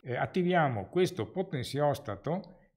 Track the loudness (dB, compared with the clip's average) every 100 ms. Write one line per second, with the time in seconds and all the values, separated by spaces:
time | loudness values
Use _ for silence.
0 | -6 -4 -2 0 2 4 4 0 -2 2
1 | 2 0 -4 -4 -4 -4 -2 0 2 2
2 | -4 -6 -4 -4 -6 -18 _